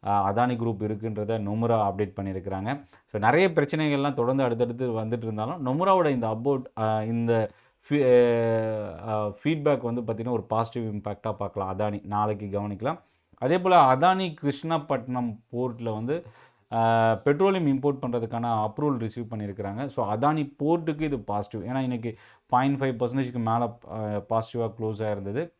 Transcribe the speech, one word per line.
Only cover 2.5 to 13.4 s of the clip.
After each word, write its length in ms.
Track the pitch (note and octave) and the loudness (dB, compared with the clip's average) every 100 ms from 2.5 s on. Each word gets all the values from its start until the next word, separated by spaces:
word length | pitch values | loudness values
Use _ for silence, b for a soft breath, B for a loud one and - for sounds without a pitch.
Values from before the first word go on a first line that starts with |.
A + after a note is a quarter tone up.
| F#2+ G#2 C#3+ - b _ | -6 -4 -6 -10 b _
So, 140 | G#2+ | 0
நிறைய 280 | G#2+ D3 F#3+ | 4 6 4
பிரச்சனைகள்லாம் 640 | D#3 C#3+ D#3 D#3 C#3+ C#3+ | 2 0 0 0 2 0
தொடர்ந்து 280 | C3 A#2+ C3+ | 0 0 2
அடுத்தடுத்து 460 | B2+ A#2 A#2+ A#2 B2+ | 2 2 0 0 -2
வந்துட்டு 340 | A2+ A2 A#2+ | -2 -2 -4
இருந்தாலும், 440 | A2+ G#2+ A2 F3 B2+ | -4 -4 -4 -4 -2
நொமுராவோட 400 | C#3 F#3+ F#3+ D#3+ | 0 4 4 4
இந்த 220 | C3 A2+ | 2 0
அபோட்-, 520 | A2 B2 C#3 B2 - | -2 0 0 -2 -2
அ, 240 | A2 A2 | 0 0
இந்த 460 | A2 A#2 A#2 A2+ G#2+ b b b - | 0 0 2 2 2 b b b -2
ஃபீ-, 120 | D3 C3 B2 A#2+ A#2 A2+ A2+ A2 A2 G2+ E2 G#2+ | 2 8 8 8 4 2 2 0 -4 -6 -8 -4
அ, 280 | G#2+ G#2 G2+ | -2 -2 -2
ஃபீட்பேக் 360 | D3 D#3+ D3 C#3 | -2 0 2 0
வந்து 200 | A#2+ A#2+ | 0 -4
பார்த்தீங்கன்னா, 300 | A2+ G#2+ A2+ | -4 -4 -2
ஒரு 120 | A#2 | -4
பாசிட்டிவ் 520 | F#2+ A2 A2+ B2+ A2+ | 0 -2 0 -4 -6
இம்பேக்டா 380 | G#2 G#2 G2+ A2 | -6 -6 -6 -6
பார்க்கலாம். 460 | G#2 G2+ - F#2+ F#2+ | -6 -6 -4 -6 -2
அதானி 260 | G#2+ G2+ | -2 -2
நாளைக்கு 440 | - G#2 G#2+ G#2 G#2 | -4 -2 0 -2 -4
கவனிக்கலாம். 480 | G2+ G#2 G2+ A#2 E3+ b b b | -4 -4 -4 -6 -6 b b b
அதே 200 | _ | _